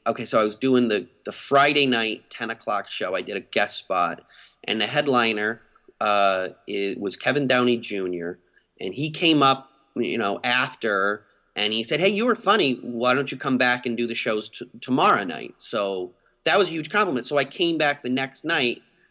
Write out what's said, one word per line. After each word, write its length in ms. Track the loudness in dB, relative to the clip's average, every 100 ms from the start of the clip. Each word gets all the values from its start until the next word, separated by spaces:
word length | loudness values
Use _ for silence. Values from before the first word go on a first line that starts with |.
| -4
okay, 200 | -4 0
so 140 | 2
I 40 |
was 140 | 2 0
doing 320 | 2 4 4
the, 180 | 0 -2 _
the 80 | -14
Friday 560 | -14 2 4 4 4 2
night, 420 | 2 0 -4 -12
ten 220 | -10 -10
o'clock 380 | -8 -4 -4 -4
show. 260 | -6 -4 -4
I 60 |
did 160 | -4 -8
a 20 |
guest 380 | -4 0 0 -2
spot, 440 | -4 0 0 -2 -14 -20 -20 _ -6
and 140 | -4
the 40 | 0
headliner, 760 | 0 2 2 2 0 -2 -4 _ _ _ _
uh, 500 | 0 4 4 2 -2 -8 -8
it 320 | -4 -4 -4
was 160 | -6 -4
Kevin 320 | -2 0 2
Downey 300 | 4 4 2
Junior, 600 | -2 -6 -4 -4 -8 -10 _ _ _ _
and 140 | -10
he 160 | -6 -6
came 320 | -2 2 4
up, 300 | 4 2 -4 _ _ -6
you 220 | -2 -2
know, 240 | -2 -2
after, 800 | 0 0 0 -4 -2 0 0 -2 -8 _ _ -4
and 160 | -2
he 120 | -2
said, 160 | -2 0
"Hey, 100 | 0
you 160 | 2 0
were 100 | 0
funny. 440 | 2 2 2 0
Why 320 | -6 -2 2
don't 180 | 2 0
you 60 | -4
come 200 | -2 2
back 280 | 2 2 -2
and 100 | -4
do 120 | -4
the 80 | -4
shows 340 | -2 -2 -4
t-, 200 | -12 -16 -14
tomorrow 420 | -2 2 4 4
night?" 300 | 0 -8 -12 -14
So 560 | -8 -4 -2 -2 -6 -12 _ _ 2
that 120 | 2
was 100 | 2
a 40 |
huge 180 | -2 -4
compliment. 360 | 0 0 0 0
So 120 | 0
I 80 | 0
came 320 | 0 0 2
back 260 | 0 0
the 60 | -2
next 340 | -2 -2 -6
night. 380 | -4 0 0 -2 -10 _ _